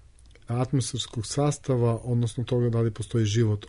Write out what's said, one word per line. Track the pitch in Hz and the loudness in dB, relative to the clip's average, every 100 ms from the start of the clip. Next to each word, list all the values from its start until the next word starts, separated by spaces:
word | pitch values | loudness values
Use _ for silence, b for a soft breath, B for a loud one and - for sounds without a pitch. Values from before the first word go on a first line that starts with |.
| - - - - - | -20 -20 -20 -16 -6
atmosferskog | 120 127 139 - 120 - 120 - | -4 0 0 -2 -6 -6 -8 -4
sastava, | - 147 143 - 123 120 113 | 0 0 0 -2 2 2 0
odnosno | 120 120 117 - | 0 0 0 -2
toga | 117 123 120 | -2 2 2
da | 113 | 2
li | 117 | 0
postoji | 104 - 117 | -2 -2 0
život | 107 110 110 104 | 2 4 2 0